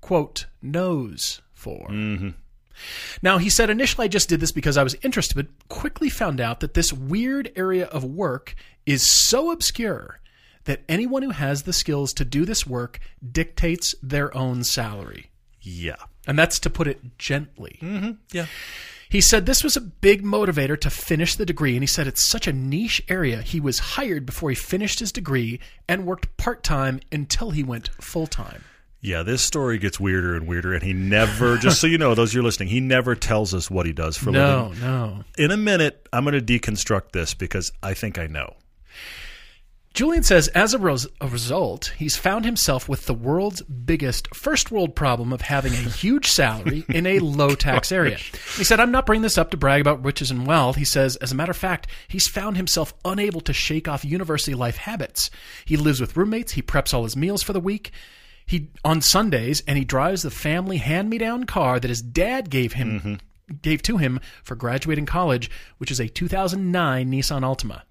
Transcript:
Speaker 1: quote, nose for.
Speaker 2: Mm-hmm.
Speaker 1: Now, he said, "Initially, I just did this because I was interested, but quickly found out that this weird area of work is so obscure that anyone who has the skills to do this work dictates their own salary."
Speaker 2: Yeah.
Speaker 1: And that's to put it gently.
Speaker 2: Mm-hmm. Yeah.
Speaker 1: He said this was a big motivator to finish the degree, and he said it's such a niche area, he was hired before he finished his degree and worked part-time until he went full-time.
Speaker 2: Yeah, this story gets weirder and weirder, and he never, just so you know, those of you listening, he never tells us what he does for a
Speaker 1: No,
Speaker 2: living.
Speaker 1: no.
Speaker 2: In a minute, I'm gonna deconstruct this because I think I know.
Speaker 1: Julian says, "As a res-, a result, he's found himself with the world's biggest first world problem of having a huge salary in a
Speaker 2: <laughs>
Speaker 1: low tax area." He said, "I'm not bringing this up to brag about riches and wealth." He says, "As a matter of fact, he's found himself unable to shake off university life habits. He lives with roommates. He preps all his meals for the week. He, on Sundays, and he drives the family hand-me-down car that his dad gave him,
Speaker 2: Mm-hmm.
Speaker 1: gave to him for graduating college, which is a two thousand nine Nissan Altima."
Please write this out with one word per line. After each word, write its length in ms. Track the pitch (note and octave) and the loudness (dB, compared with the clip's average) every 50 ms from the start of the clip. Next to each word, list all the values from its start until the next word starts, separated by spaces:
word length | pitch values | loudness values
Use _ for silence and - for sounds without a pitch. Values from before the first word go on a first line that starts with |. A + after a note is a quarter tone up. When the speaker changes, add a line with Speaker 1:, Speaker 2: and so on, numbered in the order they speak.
Speaker 1:
quote, 460 | - - F#3 D#3+ D3 - - - - - - _ | -2 2 2 2 2 0 -6 -10 -10 -10 -16 _
nose 800 | - C3 D3 E3+ F#3 F#3 F3 C#3+ B2+ G#2+ D#2 - - - - - _ _ _ | -10 -6 -4 -2 0 0 0 -2 -4 -6 -6 -6 -6 -6 -6 -10 _ _ _
for. 340 | - - - - - G1+ | -16 -12 -12 -12 -12 -10
Speaker 2:
Mm-hmm. 420 | - G2+ G#2+ G#2+ G#2+ G#2 F2 G2 G2 E2+ - - - - - _ _ - - - - - - - - - - | -8 -6 -4 -4 -2 -4 -4 -4 -6 -8 -12 -18 -20 -20 -20 _ _ -20 -20 -16 -14 -14 -12 -12 -12 -12 0
Speaker 1:
Now, 180 | - F#3 G3 F3+ | 2 4 4 4
he 100 | F3 G3+ | 4 2
said, 200 | - - - G#3 | 4 4 4 4
"Initially, 360 | G#3+ A3+ C4+ A#3+ - - A#3 | 4 2 2 0 0 0 -2
I 20 | |
just 220 | G3+ F3 G3 - - | 0 2 0 2 2
did 100 | E3+ D3+ | 2 0
this 140 | D#3 - - | 0 -2 -2
because 240 | D#3 C3 D#3 C#3 | 0 0 2 4
I 60 | D3 C#3 | 4 2
was 120 | C3 - - - | 2 0 -2 -4
interested, 320 | C4+ B3+ G#3+ - - - | -2 -2 -2 -2 0 -2
but 120 | C#3+ C#3 - - _ _ | -2 -4 -6 -10 _ _
quickly 420 | _ - - - D4+ - - D#4+ C#4 | _ -12 -8 -8 -8 -4 -2 -2 -2
found 300 | - - - F3 C#3+ B2+ | 0 0 -2 -2 0 -2
out 220 | A#2+ A2+ A#2+ - | -2 -2 -2 -4
that 140 | - D3 - | -6 0 0
this 180 | E3+ E3 - C#3+ | 2 2 2 0
weird 580 | C3 C3+ C3+ E3 G#3+ A#3+ B3+ C4+ C#4 C#4 - - | -4 -4 -2 -2 -2 0 0 -2 -4 -4 -6 -6
area 300 | F#3+ F#3 F#3+ F#3 F#3 F3+ | -4 -2 0 0 0 0
of 180 | - - D3+ C3 | -2 -4 -6 -6
work 500 | B2+ C#3+ F3+ G3+ D#3 B2 B2+ - - - - - - - _ _ | -6 -4 -2 -2 -2 -2 -4 -8 -12 -14 -14 -14 -18 -20 _ _
is 200 | - C#3+ C3 - - - - - - | 0 2 4 4 6 6 6 6 4
so 220 | - B3+ D#4 E4+ | 4 4 2 0
obscure 680 | E4+ E4+ - - - - A#3 G#3+ E3 - - - - - - - _ _ _ _ _ _ - | 0 0 -2 -4 -2 -2 -2 -2 -2 -4 -8 -14 -18 -20 -20 -20 _ _ _ _ _ _ -6
that 200 | - C#3 - - | -6 -6 -6 -4
anyone 340 | - D#3 F#3 A#3 B3+ C4 C4+ | -2 -2 0 0 0 -2 -2
who 100 | C4 C4+ | -2 -4
has 320 | G#3+ C#3+ C#3+ C3+ C#3+ C#3+ C#3+ | -4 -2 -2 -2 -2 -4 -4
the 100 | - F3 | -4 -2
skills 400 | - - - D3+ C#3+ C#3+ C3+ - | -2 -2 0 -2 -2 -2 -4 -2
to 100 | - C3+ | -2 -4
do 220 | A#2+ C3 C#3+ E3 | -2 0 0 0
this 200 | F3+ A3 - - | 0 0 -4 -4
work 340 | C#3+ B2 A#2+ A#2+ A#2+ - - - - - - - A#2+ B2 | -4 -6 -6 -6 -8 -10 -12 -14 -14 -14 -16 -16 -6 -4
dictates 600 | D#3+ D#3+ E3 - - F3+ E3+ E3+ F3 - - - - | -4 -4 -4 0 0 2 2 2 0 -2 -4 -4 -4
their 340 | - C3 C#3 C#3+ C#3+ C#3+ - | -8 -4 -2 -2 -2 -2 -2
own 280 | - C3 B2+ B2 B2 A#2+ | -4 -2 -2 -2 -2 -2
salary." 680 | - - - A#2 A2 G#2 G2+ F#2 A#1 - - - - _ _ _ _ - _ | -2 -2 -2 -4 -6 -6 -10 -12 -14 -16 -18 -20 -20 _ _ _ _ -20 _
Speaker 2:
Yeah. 360 | - F#2 F2 E2+ E2+ D#2+ C#2 - - - - - - | -16 -14 -12 -8 -8 -8 -8 -10 -16 -20 -20 -14 -6
Speaker 1:
And 140 | - C#3+ D3+ | -2 2 2
that's 180 | D#3+ E3+ - - | 2 2 2 -2
to 100 | - D#3+ | -2 -2
put 180 | - - E3 | -2 0 -2
it 300 | D3 C3+ - - B2 - | -2 -2 -6 -10 -20 -16
gently. 640 | _ - - C#3+ C#3+ D3 D3 - - - - - - | _ -4 -4 -2 -2 -4 -8 -14 -18 -18 -18 -16 -14
Speaker 2:
Mm-hmm. 300 | D#3+ F3 G3+ G3 F#3+ A3+ A3+ G#3+ _ _ | -10 -8 -6 -4 -4 -6 -8 -10 _ _
Yeah. 140 | - F3 E3+ D3+ - - - - - - - - - - - _ | -8 -8 -8 -8 -10 -14 -14 -14 -16 -16 -16 -18 -20 -20 -6 _
Speaker 1:
He 100 | - G3+ | 2 6
said 260 | F#3 - - G#3+ F#3 | 6 6 6 6 4
this 160 | E3+ C4 - | 4 2 2
was 140 | - D4+ - | 2 2 0
a 60 | C#4 | -2
big 420 | A#3+ F#3 - - - G3 G#3 G3+ G3 | -4 -8 -12 4 6 6 6 6 4
motivator 560 | G3+ G3+ G#3+ G#3 F#3 E3 D3 C3+ C3+ D3+ D3+ | 0 0 2 2 2 2 0 2 0 0 0
to 100 | - D3 | 0 -2
finish 460 | - - - - E3+ D3+ E3+ E3+ - | -2 -2 -2 0 0 2 2 0 0
the 100 | - G#3+ | -2 -2
degree, 280 | E3+ E3+ - D#3 C3+ A#2+ | -2 -2 0 2 2 2
and 100 | B2 C#3 | 2 2
he 40 | |
said 200 | C#3 - - D3+ | 0 0 0 -2
it's 220 | C3+ - - - - | -2 0 0 2 2
such 180 | - A3+ - | 0 0 -2
a 60 | G3 D3 | -2 -2
niche 480 | C3 C3 C3+ C#3 E3+ A3+ A3+ - - - - | -2 -2 -2 -2 -2 -2 0 -2 -2 -2 -2
area, 320 | F#3 F#3 F#3 C3 A2+ A2 | 0 0 2 0 0 -2
he 180 | - - - E3 | -4 -4 -4 -2
was 200 | D3 C#3 B2 - | -2 0 0 -2
hired 460 | - - - - C#4 A#3 F3+ D3+ C3+ | -2 -2 -4 -4 -2 -2 -2 -4 -4
before 260 | B2+ - - E3+ D3 | -8 -8 -4 -2 -2
he 40 | B2+ | -2
finished 440 | - - - - F#3+ G#3 G3+ - - | -2 -4 -4 -2 -2 0 -2 -2 -4
his 100 | A#3 G#3 | -4 -6
degree 480 | - - F#3 D3 C3+ B2+ A#2+ A2+ A#2 B2 - - - - - - | -6 -6 -4 -2 0 0 0 -2 -6 -10 -12 -18 -20 -16 -4 -4
and 160 | E3+ G3 F#3+ | -2 -2 -2
worked 320 | F3 F#3 F3 - - - | -6 -4 -4 -4 -6 -4
part-time 640 | - - A#3+ A#3+ A#3 - - D#3+ C#3 C3+ C3+ C3 C3 - - | -2 -2 -2 -2 -2 0 0 0 2 2 0 -2 -4 -8 -8
until 400 | - D3+ D3 C#3+ - - A3+ A3+ | -6 -6 -4 -2 -2 -2 -2 -2
he 100 | D#3+ D3 C#3+ | -2 -2 -2
went 260 | C3 A#2+ A#2 - - - - | -2 -6 -8 -8 -10 -10 -10
full-time. 640 | - - - F3 D#3+ D3+ - - G2 F#2+ - - - - - _ _ _ - _ | -12 -8 -6 -6 -4 -4 -4 -6 -6 -8 -12 -16 -18 -20 -20 _ _ _ -20 _
Speaker 2:
Yeah, 220 | - G2 F#2 E2 E2+ | -6 -4 -4 -2 -2
this 180 | G2+ B2 B2+ | -2 0 0
story 360 | - - - D#3 C#3 B2 A#2 | 0 0 0 0 0 0 0
gets 200 | G#2+ F2+ G2 - | 0 -2 -2 -2
weirder 380 | - G2 G2 F#2 F#2 F2 F2 F2 | 0 0 2 2 2 2 0 -2
and 100 | E2 D#2+ | -2 -2
weirder, 280 | E2 F2 F2 E2+ F2+ F#2 | -2 -2 -2 -2 -2 -2
and 100 | E2+ F2 | -2 0
he 80 | G2 | 0
never, 680 | F#2+ F#2 F#2 F#2+ G2+ G#2+ A2+ G#2+ G#2 A2 B2 A#2+ A#2+ | -2 0 0 4 4 4 4 4 4 2 4 4 4
just 220 | A#2 G#2+ C3+ E3 - | 6 6 4 6 6
so 80 | - | 4
you 100 | E3 E3 | 4 4
know, 160 | D#3+ D#3 C3 A2+ | 4 4 4 6
those 160 | G#2+ A#2 G#2+ | 6 4 4
of 40 | G#2 | 4
you 60 | B2 B2 | 2 2
listening, 240 | A#2+ G2+ - G2 | 2 0 0 -2
he 140 | F#2+ G#2+ B2+ | -2 0 0
never 340 | C3 C3 C3 B2+ B2 B2+ A#2+ | 2 4 2 2 4 2 0
tells 380 | - - - A2+ G#2+ G#2+ F#2 F#2+ | 0 2 2 2 2 2 0 -2
us 180 | F#2 E2+ - | -2 -2 -2
what 140 | F#2+ F#2 E2+ | -2 0 0
he 80 | E2 D#2+ | 0 -2
does 240 | C#2+ D#2+ D#2+ D#2+ | -2 -4 -4 -4
for 120 | - - - | -2 0 2
a 40 | B2 | 4
Speaker 1:
No, 340 | C3+ C#3 C#3+ C#3 C3 A#2+ | 6 6 6 4 2 0
Speaker 2:
living. 140 | G#2+ F2 G2 A#2+ | -4 -6 -6 -4
Speaker 1:
no. 400 | B2+ C3 B2+ A#2+ G#2+ F#2+ G2+ G#2 - - | -2 -2 -2 -2 -4 -6 -10 -12 -12 -2
Speaker 2:
In 140 | - D3+ D3+ | 0 2 2
a 60 | G3 | 4
minute, 480 | G#3 G#3+ G#3 G3+ F3 D#3 D3 - - - - | 2 2 2 4 4 2 2 0 -4 -12 -4
I'm 140 | - A#2+ C3+ | -2 0 0
gonna 160 | C#3+ C#3+ C#3 | 2 0 0
deconstruct 720 | B2 A2 B2 A#2 - - G#2+ G#2 - - A2 F#2+ - - - | 2 2 0 2 2 -2 -4 -4 0 0 0 -2 -2 -4 -4
this 200 | F#2 E2 - - | -4 -4 -4 -4
because 380 | - F#2 E2+ - F#2+ F2 - - - | -6 -6 -4 -4 -4 -4 -4 -8 -8
I 120 | - F#2+ G2 | -6 -6 -4
think 260 | - - G#2+ - - | -4 -4 -6 -6 -6
I 80 | E2 | -8
know. 280 | D#2 D#2 D2+ C2+ - - _ _ _ _ _ - - - - - - - - - - - - - - - _ - - - - _ _ _ | -6 -6 -8 -8 -8 -12 _ _ _ _ _ -20 -20 -20 -18 -16 -16 -16 -14 -16 -16 -16 -18 -20 -20 -20 _ -20 -20 -20 -20 _ _ _
Speaker 1:
Julian 280 | - A#3+ D#4 E4+ E4+ - | 0 2 4 4 6 6
says, 240 | - G3+ F3 D3 - | 8 8 8 6 6
"As 240 | - F3 G#3 A3 A#3 | 4 4 4 4 4
a 40 | |
res-, 300 | C4 F#3+ E3+ C#3+ B2+ A#2+ - - - | 2 2 2 2 2 -2 -6 -8 -8
a 80 | - | -6
result, 680 | C3+ A#2+ A#2+ A2+ A#2+ C3+ F#3 F3 A2+ F#2 - - - - | -4 -4 -4 -4 -2 0 0 0 -2 -2 -6 -8 -8 -6
he's 180 | - D#3 D3+ - | -4 -2 -2 -2
found 300 | - - F3+ G3 A3+ A3 | 0 0 0 0 2 0
himself 420 | A#3 A#3+ G#3 - - C#3 B2+ - | 0 0 2 2 2 2 0 0
with 180 | - - - - | -4 -4 -4 -2
the 80 | - C3 | -4 -4
world's 480 | A#2 A2+ B2+ D3 F3 G3 G#3 F#3+ - - | -2 0 0 0 2 0 0 -4 -6 -10
biggest 720 | - C#3 A#2+ A#2+ B2+ D#3+ D3+ C#3+ B2+ A#2 - - - - | -10 -10 -8 -2 0 0 0 0 -2 -2 -2 -4 -6 -12
first 360 | - - C#4 D#4 - - - | -4 -2 0 0 0 0 0
world 240 | A3+ G#3 F3+ D#3 - | 0 0 0 0 0
problem 380 | - D3+ C3+ A#2+ A#2 A#2 B2 C3 | 0 0 2 2 0 0 -2 -4
of 80 | B2 | -4
having 320 | - - C#3+ C#3 C3+ - B2 | -2 -2 0 0 0 0 0
a 40 | |
huge 500 | B2 A#2+ A#2 - - - G3+ C4 C#4+ - | 0 -2 -2 -4 -2 2 2 2 4 4
salary 580 | - - - C#3+ A#2 A2 A2 G2 D#3+ C#3 D3+ - - | 2 4 4 4 2 2 0 -2 -2 -2 -2 -2 -2
in 160 | C3+ E3 F3 | 0 0 2
a 140 | F#3 F#3+ G3 | 4 4 4
Speaker 2:
<laughs> 0 | |
Speaker 1:
low 360 | F3 D3+ C#3+ C#3+ D3 C#3 C#3+ | 2 2 2 4 4 4 4
tax 360 | - - C#3+ B2+ B2+ - - | 4 4 4 4 2 2 2
area." 260 | F#3 F#3 E3+ C#3+ G#2+ - - - - - - - - | 2 2 2 2 0 -2 -8 -12 -12 -14 -12 -10 -4
He 80 | - G3 | 0 4
said, 160 | - A3+ G#3+ | 4 6 6
"I'm 120 | A#3 A#3+ | 6 6
not 140 | A#3+ C4 C4 | 4 2 4
bringing 160 | - G#3+ A3 A3 | 4 4 4 4
this 140 | A3 - | 2 4
up 120 | - E3 - | 2 2 2
to 60 | - | 0
brag 240 | C#3+ C#3 C#3 C#3 C#3+ | 2 4 4 4 6
about 240 | C#3+ C#3+ D3+ C3 C3 | 6 4 2 2 0
riches 240 | C#3 C#3+ - C#3 B2+ | -2 -2 -2 -2 -2
and 140 | B2+ B2 B2 | -2 -2 2
wealth." 300 | C#3 D#3+ D#3+ C3 B2 B2+ | 4 4 4 4 4 2
He 100 | C#3 C#3+ | 2 0
says, 300 | - - C#3+ C3+ C3 B2+ | 2 4 4 4 2 2
"As 140 | - - B2 | -2 -4 -4
a 40 | C3 | -2
matter 160 | C3 D#3+ F3 | -2 -2 -2
of 60 | F3+ | -2
fact, 300 | - - F#3 F3 D3+ - - - - - | -2 -2 -2 -2 -2 -4 -8 -12 -12 -12
he's 200 | - - F#3+ F3+ | -8 -2 0 0
found 280 | - - G3+ G3 G#3+ G#3 | 0 0 -2 -4 -2 -2
himself 380 | F3+ F#3 E3+ - F3 D#3 - - - - | -2 0 0 0 0 0 -4 -6 -8 -6
unable 380 | F3+ F#3 G3 G#3 G#3 F3+ E3 | -4 -2 0 0 0 -2 -2
to 100 | C#3+ - | -4 -2
shake 360 | B2 - - - D#3 D#3 D3+ | -2 -2 0 0 -2 -2 -2
off 180 | E3 D3 C#3 - | -2 -6 -4 -4
university 480 | C#3+ D3+ F#3 F#3+ D#3+ D#3 D3 - - C#3 | -2 -2 -2 -2 -2 -2 -2 0 -2 -2
life 240 | B2 B2+ A#2+ - | -2 -2 -2 -2
habits. 540 | - - - A3 G3 C#3+ - - - - - - - - - - - - | -4 -6 -8 -6 -6 -6 -6 -4 -4 -4 -4 -4 -12 -20 -20 -20 -12 -2
He 100 | - D#3 | 0 0
lives 240 | D3 D3 D3+ C#3+ B2+ | 2 4 2 2 2
with 160 | B2 - - | -2 -2 0
roommates. 380 | D#3+ F#3+ G#3 A3 A#3 A#3+ - - | 0 0 0 0 -2 -4 -4 -6
He 80 | - | -6
preps 320 | - - - C#3+ C3 - - | -4 0 0 0 0 2 0
all 100 | B2+ A#2 | 0 -2
his 140 | A2+ A2 | -2 -2
meals 240 | C3 D3+ F#3 G3+ G3 | -2 -2 0 0 -2
for 100 | - - G3 | -2 -2 -2
the 60 | F#3+ | -2
week. 320 | E3+ F#3+ G#3 G#3+ - - - - - - - - - - - - _ | -2 -2 -4 -4 -8 -12 -18 -18 -20 -20 -20 -20 -20 -20 -20 -16 _
He, 240 | - F3 F3 D3 - - - - | -2 -2 -2 -2 -4 -14 -4 0
on 160 | D3 D#3+ D#3+ | 2 2 4
Sundays, 600 | C#3+ - - F#3 A3 G#3+ D3+ A#2+ A2+ B2 D3+ D3 - | 4 4 4 4 4 4 2 2 2 0 -2 -2 0
and 100 | - C#3 | 0 0
he 60 | C#3 C3 | 0 0
drives 360 | A2+ C3+ C3 C#3 E3+ G3 F3+ | 2 2 2 2 2 0 0
the 100 | - C#3 | -4 -6
family 460 | - - - D3+ D#3 F3 F#3 F#3+ F#3+ | -8 -4 -2 0 0 0 0 -2 -2
hand-me-down 680 | D#3+ A#2 B2+ D#3 F3 G3+ A3 A3+ A#3 A3+ A3 A#3 B3 B3+ | -2 0 0 0 0 0 0 -2 -2 -2 -2 -2 -4 -6
car 360 | - - G3+ D3+ B2+ B2+ B2 | -2 0 2 2 4 2 2
that 100 | A#2 B2+ | 0 -2
his 120 | A#2+ A#2 | -4 -4
dad 480 | A#2 A#2+ A#2 D#3+ F3+ A3 B3+ C4+ A#3 E3+ | -6 -2 2 2 2 2 2 -2 -4 -2
gave 240 | C3+ C3 B2 A2+ - | 0 0 0 0 0
him, 260 | B2+ B2+ A2 G#2+ G2+ | -2 -2 -2 -2 -4
Speaker 2:
Mm-hmm. 560 | D#2+ G#2+ G#2 G2 - _ _ _ _ - D#3 C#3+ | -4 -6 -6 -8 -10 _ _ _ _ -16 -14 -6
Speaker 1:
gave 200 | - D#3 D#3 D3+ - | -2 0 0 0 0
to 140 | - A#3+ | 0 2
him 220 | G3 D3+ C3 B2+ C3 - - - - - | 2 2 2 0 -2 -6 -10 -20 -20 -12
for 120 | - B2+ | -12 -10
graduating 500 | A#2 A#2+ A#2+ A#2+ C3+ - D#3+ D#3 D3 D3+ | -4 -2 -2 -2 -2 0 0 -2 -2 0
college, 420 | C3+ - E3+ F3+ E3 C3 - A#2+ - - - - - - | 0 0 2 2 2 2 0 0 -6 -10 -12 -14 -20 -12
which 140 | _ A#2+ - | _ -8 -4
is 80 | C#3 B2 | -2 -2
a 80 | A#2+ | -4
two 200 | G#2+ - - F3+ | -4 -2 -4 -2
thousand 440 | E3 F#3+ F#3+ F#3+ F#3 F3+ G3 F#3+ F3+ | -2 0 0 0 0 0 0 0 0
nine 400 | F3 F3+ E3+ D3 C3 C3 B2+ B2+ | 0 2 2 2 2 0 0 0
Nissan 300 | C3 C3+ B2+ - D3+ C3+ | 0 0 0 0 0 0
Altima." 400 | C3 C3 C3+ - - A2 - - - _ | 0 0 -2 -2 -4 -6 -8 -10 -16 _